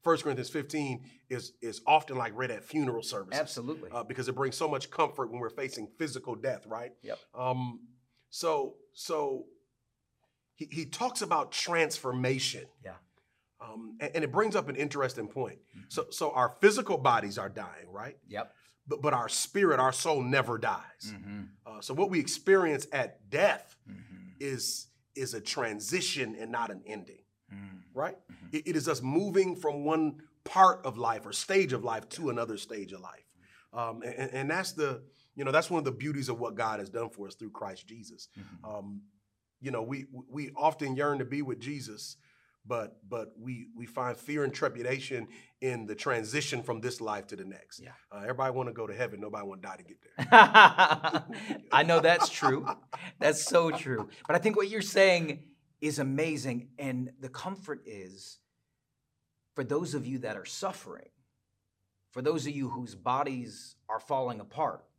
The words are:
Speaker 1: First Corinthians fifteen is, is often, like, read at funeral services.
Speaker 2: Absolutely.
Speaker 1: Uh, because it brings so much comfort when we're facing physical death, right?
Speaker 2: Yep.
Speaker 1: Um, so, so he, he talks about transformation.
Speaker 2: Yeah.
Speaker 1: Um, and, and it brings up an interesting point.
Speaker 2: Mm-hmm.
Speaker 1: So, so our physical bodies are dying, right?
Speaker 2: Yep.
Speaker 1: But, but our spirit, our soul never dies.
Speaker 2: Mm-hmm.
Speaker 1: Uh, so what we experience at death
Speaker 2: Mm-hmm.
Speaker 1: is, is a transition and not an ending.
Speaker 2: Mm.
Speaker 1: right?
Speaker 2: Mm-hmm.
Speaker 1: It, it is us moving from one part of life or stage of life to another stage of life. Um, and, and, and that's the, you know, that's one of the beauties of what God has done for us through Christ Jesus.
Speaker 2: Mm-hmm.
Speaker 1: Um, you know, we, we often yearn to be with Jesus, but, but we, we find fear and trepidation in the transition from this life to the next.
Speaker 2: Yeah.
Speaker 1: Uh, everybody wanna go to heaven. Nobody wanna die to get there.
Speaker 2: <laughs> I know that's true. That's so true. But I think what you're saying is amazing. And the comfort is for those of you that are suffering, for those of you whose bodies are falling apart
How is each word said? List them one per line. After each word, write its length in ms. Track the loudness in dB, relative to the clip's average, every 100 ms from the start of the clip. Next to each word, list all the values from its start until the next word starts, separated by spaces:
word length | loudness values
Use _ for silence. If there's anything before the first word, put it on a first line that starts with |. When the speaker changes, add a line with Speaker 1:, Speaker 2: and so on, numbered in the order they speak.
Speaker 1:
First 200 | 4 2 2
Corinthians 240 | -4 -4
fifteen 560 | -6 -4 -4 -4 -6 -8 -20 _
is, 240 | -8 -8 _
is 200 | -10 -6 4
often, 300 | 4 4 -4
like, 160 | -4 -4
read 160 | -4
at 120 | -6 -4
funeral 360 | 0 0 -2
services. 380 | -4 -8 -4 -4
Speaker 2:
Absolutely. 500 | -4 -6 -8 -10 -8
Speaker 1:
Uh, 140 | -8
because 240 | -8 -6 -4
it 80 | -2
brings 200 | -2 0
so 100 | -2
much 240 | -2 -6
comfort 400 | 0 0 0 -6
when 80 | -6
we're 100 | -8
facing 380 | -6 -8 -8 -12 _
physical 380 | -6 -6 -8 -6
death, 320 | -4 -6 -8
right? 240 | -10 -10 -14
Speaker 2:
Yep. 140 | -12 -12 -12
Speaker 1:
Um, 540 | -6 -2 0 -2 -8 -20 _ _ _ _
so, 440 | -4 0 0 -2 -8 -20
so 520 | -16 -4 -2 -2 -4 -8 _ _ _ _ _ _ _ _ _ _ _
he, 120 | -12
he 140 | -10 -10
talks 360 | -4 -4 -4
about 300 | 0 0 0
transformation. 1120 | -4 0 2 2 0 -4 0 0 0 -2 -6 -14 _
Speaker 2:
Yeah. 100 | -18 -18 _ _ _ _ _ _
Speaker 1:
Um, 340 | -16 -14 -14 -10
and, 100 | -4 -2
and 80 | 0
it 60 |
brings 220 | 2 2 0
up 100 | -2
an 80 | -4
interesting 520 | -4 0 -2 -2 -8
point. 300 | -6 -8 -10 _
Speaker 2:
Mm-hmm. 160 | -20 -10
Speaker 1:
So, 200 | -8 -6
so 220 | -4 -2
our 180 | 2 0
physical 480 | 6 6 6 0 2
bodies 400 | 4 4 0 -6
are 100 | -8
dying, 420 | -8 -12 -14 -18
right? 280 | -14 -14 -16 _
Speaker 2:
Yep. 260 | -10 -10 _ _ _ -8
Speaker 1:
But, 140 | -2
but 120 | 0
our 160 | 0 0
spirit, 500 | -2 -2 4 4 6
our 140 | 4
soul 280 | 2 0 2
never 360 | 4 2 2 0
dies. 240 | -2 -2 -6 -16 -14
Speaker 2:
Mm-hmm. 360 | -14 -12 -12 -12 -16 -18
Speaker 1:
Uh, 140 | -14
so 140 | -8
what 160 | -2 2
we 100 | 2
experience 680 | 0 -2 6 6 6 0 -2
at 380 | -2 -2 -4 -6
death 480 | 4 4 4 -6 -20 -18
Speaker 2:
Mm-hmm. 400 | -18 -16 -18 -20 -8
Speaker 1:
is, 480 | -6 -4 -4 -6 -10 _ _ -8
is 180 | -6
a 60 | -6
transition 960 | -6 -2 -2 -2 -4 -2 -2 -2 -4 -6
and 140 | -6
not 200 | -4 -4
an 100 | -6 -10
ending. 340 | -12 -12 -20 _ _ _
Speaker 2:
Mm. 260 | -18 -16 -18 -12
Speaker 1:
right? 220 | -6 -6 -6 _
Speaker 2:
Mm-hmm. 240 | -20 -8 -6
Speaker 1:
It, 100 | -2
it 80 | -2
is 120 | 0
us 140 | -2
moving 540 | 0 0 2 2 2 4
from 300 | 2 4 2
one 300 | 4 4 0 -16 _
part 420 | -2 10 10 10 -4
of 120 | -2
life 280 | 0 0 -4
or 60 |
stage 400 | -8 2 4 4
of 100 | 0
life 240 | -2 -4 -6
to 200 | -4 -2
another 280 | 0 -2 -4
stage 340 | -8 -10 -10
of 80 | -12
life. 220 | -16 -18 _ _ _ -20 _
Um, 300 | -6 -6 -4
and, 100 | -8 -6
and, 160 | -6
and 160 | -4 -2
that's 220 | -2 -2
the, 280 | -2 -2 -2 -12 _ _ -6
you 80 |
know, 80 | 0
that's 180 | 2 2
one 100 | -2
of 60 | -2
the 60 |
beauties 380 | -4 -6 -4 -4
of 100 | -4
what 160 | -6 -2
God 240 | -2 -2
has 100 | -6
done 200 | -6 -8
for 180 | -8 -14
us 80 | -12
through 160 | -16
Christ 360 | -12 -12 -12 -18
Jesus. 400 | -20 -20 -20 -20 -18
Speaker 2:
Mm-hmm. 360 | -18 -18 -12 -12
Speaker 1:
Um, 260 | -10 -14 -16 _ _ _ _ _
you 100 | -8
know, 100 | -6
we, 240 | -6 -8 -10 -16 -14
we 220 | -12 -10 0
often 400 | 0 2 -4 0
yearn 240 | 0 0
to 60 | -2
be 160 | -4
with 180 | -4 -6
Jesus, 580 | -8 -10 -10 -14 -14 -16 _ _ _ _ -6
but, 320 | -4 -4 -12 -10
but 260 | -8 -8 -12
we, 280 | -12 -12 -12 -16
we 100 | -12
find 300 | -4 -4 -4
fear 260 | -6 -2
and 100 | -2
trepidation 760 | 0 -2 -2 -4 -4 -4 -8 -8 -16 -20 _
in 240 | -4 -4 -6
the 100 | -6
transition 640 | -2 -2 0 -4 -2 -4
from 200 | -4 -4
this 180 | -4 -6
life 260 | -6 -6 -8
to 80 | -14
the 80 | -12
next. 340 | -14 -18 -20
Speaker 2:
Yeah. 100 | -20 -20 _
Speaker 1:
Uh, 80 | -12
everybody 320 | -6 -2 -2
wanna 220 | -2 -4
go 120 | -6 -8
to 80 |
heaven. 260 | -4 -4 -4
Nobody 260 | -10 -8 -10
wanna 140 | -12
die 160 | -12 -14
to 60 |
get 140 | -16 -20
there. 260 | -18 -8 10
Speaker 2:
<laughs> 1400 | 12 12 12 12 10 6 6 2 -2 -4 -12 -8 -10 4
I 120 | 4
know 160 | 8 6
that's 300 | 8 6 4
true. 380 | 2 2 2 -2 -8 -10 -14 -14 2
That's 240 | 2 4
so 280 | 4 4 4
true. 380 | 0 -2 -4 -4 -12 2
But 80 | 4
I 40 |
think 160 | 4 2
what 140 | 0
you're 120 | -2
saying 600 | 0 6 8 8 2 -6 -12 _ _ _
is 180 | -4 0
amazing. 680 | 0 0 0 -2 -4 -6 -8 -10
And 340 | -6 -4 -6 -10
the 100 | -14
comfort 520 | -10 -10 -10 -10 -12 -10
is 540 | -14 -14 -16 -20 -20 _ _ _ _ _ _ _ _ _ _ _ -8
for 80 |
those 300 | -2 -2 0
of 120 | -4 -4
you 140 | -4
that 160 | -4 -6
are 80 | -8
suffering, 640 | -6 -6 -6 -14 -16 -18 _ _ _ _ _ _ _ _ _ _
for 100 | -4
those 240 | 0 0 -2
of 60 |
you 160 | -4 -4
whose 260 | -4 -6 -6
bodies 800 | -2 0 0 -4 -10 -14 -20 -20 _
are 100 | -8
falling 400 | -2 -2 -2 -6
apart 440 | -10 -4 -2 -4 -16